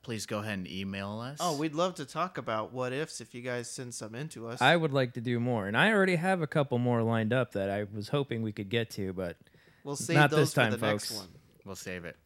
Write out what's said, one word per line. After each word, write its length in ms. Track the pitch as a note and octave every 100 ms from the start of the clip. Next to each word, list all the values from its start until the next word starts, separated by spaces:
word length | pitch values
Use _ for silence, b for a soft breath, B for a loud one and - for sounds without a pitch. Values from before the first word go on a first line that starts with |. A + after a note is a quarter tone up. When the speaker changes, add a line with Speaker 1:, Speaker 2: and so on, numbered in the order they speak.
Speaker 1:
please 240 | - A2+ G2
go 140 | G#2+
ahead 140 | G#2+ G2+
and 80 | F2+
email 520 | F2+ G2 G2 G2 G#2+
us. 180 | A#2+ D3
Speaker 2:
Oh, 160 | E3+ C#3+
we'd 180 | D#3+ D3
love 180 | F#3 F3
to 100 | C#3
talk 320 | D#3 F3+ D3+
about 320 | A#2+ A2 G#2+
what 180 | B2 B2+
ifs 280 | C3 D#3 -
if 140 | A2 A#2+
you 60 |
guys 280 | B2 B2 A#2+
send 240 | - B2+
some 220 | A#2 A2 A2+
in 140 | D#3
to 180 | - A2+
us. 120 | A#2+
Speaker 3:
I 140 | B2+ E3+
would 180 | D#3+
like 200 | C#3 B2+
to 80 | B2
do 180 | A#2 A#2+
more, 280 | A#2+ A#2+ G2
and 100 | A2+
I 140 | F#3+
already 240 | G#3+ F#3 F3
have 260 | F3+ F#3+
a 60 | D#3
couple 320 | D#3+ C#3 A#2+
more 240 | B2 A#2
lined 300 | A2+ A#2 A2
up 180 | B2+ A#2+
that 160 | G2+ G2
I 160 | G2+ G#2
was 160 | G#2+ G2+
hoping 320 | D3 C3+ A#2
we 100 | A2
could 180 | G#2 G2
get 200 | A#2 A2
to, 220 | - F#2+
but 240 | F#2 F2+ - - b b b
Speaker 2:
We'll 120 | C#3+ C#3+
save 200 | D3+ E3
Speaker 3:
not 140 | D3
Speaker 2:
those 80 | D3+
Speaker 3:
this 140 | C#3
time, 180 | - A#2
Speaker 2:
for 60 | G#2
the 100 | A2
Speaker 3:
folks. 240 | G#2 -
Speaker 2:
next 100 | G#2+
one. 80 | F#2 - _ _ G2
Speaker 1:
We'll 100 | F#2+
save 300 | - F2+ E2+
it. 100 | -